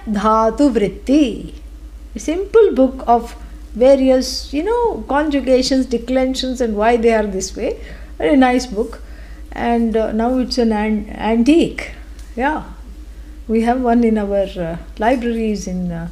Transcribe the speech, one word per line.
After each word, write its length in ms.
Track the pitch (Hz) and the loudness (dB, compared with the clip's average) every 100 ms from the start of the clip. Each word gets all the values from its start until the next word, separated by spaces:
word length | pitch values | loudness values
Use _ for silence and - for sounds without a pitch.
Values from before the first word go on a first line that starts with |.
| - | -4
Dhatu 640 | 208 214 220 226 220 285 | 0 2 4 2 4 2
Vritti. 840 | 226 202 - - 285 269 196 160 - - - - - - 226 | 4 0 -2 2 4 4 0 -10 -14 -18 -18 -18 -18 -14 -10
A 40 | |
simple 540 | - 339 403 453 403 | -4 -4 2 6 6
book 300 | 254 262 262 - | 6 2 2 2
of 280 | 233 233 - - - - | 2 2 -10 -16 -18 -14
various, 800 | 208 254 277 262 262 254 - - | 2 6 6 6 4 2 -6 -6
you 100 | 277 | -4
know, 400 | 359 480 466 226 220 | -2 0 0 -2 -2
conjugations, 800 | 269 311 277 247 254 254 269 254 | 0 0 0 2 2 4 0 0
declensions, 760 | 233 233 262 262 262 254 254 | -2 -2 0 0 -2 -4 -2
and 140 | 240 208 | -2 2
why 220 | 214 240 | 2 4
they 160 | 226 | 4
are 120 | 220 208 | 2 0
this 300 | 190 185 - | -4 -6 -6
way. 240 | 247 453 - - - - | -6 -6 -10 -16 -16 -4
Very 180 | 311 294 | 2 6
nice 300 | 254 247 - | 6 4 -2
book. 360 | 196 226 - - - - - - | -4 -6 -8 -16 -18 -18 -18 -14
And, 440 | - 233 233 233 220 | -6 -2 0 0 0
uh, 160 | 220 | 0
now 260 | 220 233 262 | 0 0 0
it's 200 | 233 - | 0 0
an, 140 | 233 | 2
an-, 380 | 214 214 214 208 | 2 0 -2 -4
antique. 840 | - 214 233 233 330 269 - - - - - - - | -6 0 2 4 4 4 -2 -12 -14 -16 -16 -12 -4
Yeah. 280 | 262 - 185 - - - - - - - - | -2 -2 -6 -14 -16 -16 -16 -16 -16 -14 -2
We 140 | 226 | 0
have 200 | 226 247 | 2 2
one 220 | 247 233 | 2 4
in 140 | 233 214 | 4 2
our, 300 | 202 202 190 185 | 0 0 -2 -4
uh, 200 | 165 170 - - | -6 -6 -10 -2
libraries 680 | 214 262 240 226 220 208 180 | 0 0 0 -2 -2 -2 -4
in, 240 | 180 180 | -6 -4
uh, 180 | 170 170 | -6 -8